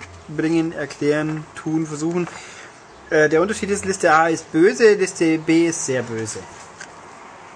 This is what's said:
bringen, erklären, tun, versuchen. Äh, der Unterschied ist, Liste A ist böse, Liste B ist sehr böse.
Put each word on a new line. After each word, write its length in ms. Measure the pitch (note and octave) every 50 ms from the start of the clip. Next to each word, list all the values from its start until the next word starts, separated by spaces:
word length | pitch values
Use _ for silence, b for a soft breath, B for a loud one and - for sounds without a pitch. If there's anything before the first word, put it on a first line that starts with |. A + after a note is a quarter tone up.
| - - - - - - D3+
bringen, 360 | D3 D3+ D#3+ E3 E3 D#3+ E3 E3
erklären, 720 | D#3 D3 C#3 - - D3 C#3+ D3 D3+ D#3 D#3 D#3 D#3 D3+ - -
tun, 300 | - - D#3+ D#3 D#3+ E3
versuchen. 420 | D#3 D#3 D3 D#3 E3 E3+ F3+ F3 E3+ B B B B B B B B B B - - - - - -
Äh, 180 | E3 D3+ D#3 D3
der 120 | D#3 D#3+
Unterschied 280 | F3 G3+ G#3+ - G#3 F#3+
ist, 160 | G3+ G3 -
Liste 260 | F#3+ F#3+ F#3+ - E3+
A 180 | D#3 D#3+ D#3+ E3+
ist 220 | E3 D3+ - -
böse, 420 | - D#3+ E3+ G#3+ B3 B3 A#3+ G#3+ G#3
Liste 420 | F#3+ F#3 F3+ - - F3 D#3+ D#3+
B 300 | D#3 D#3 D#3+ D#3+ E3 E3+
ist 180 | E3 D#3+ - -
sehr 160 | - B2+ B2+
böse. 380 | A#2 A#2+ A#2 A2+ A2+ A2 - G2 F2+ - - - - - - - - - - - - - - - - - - - - - -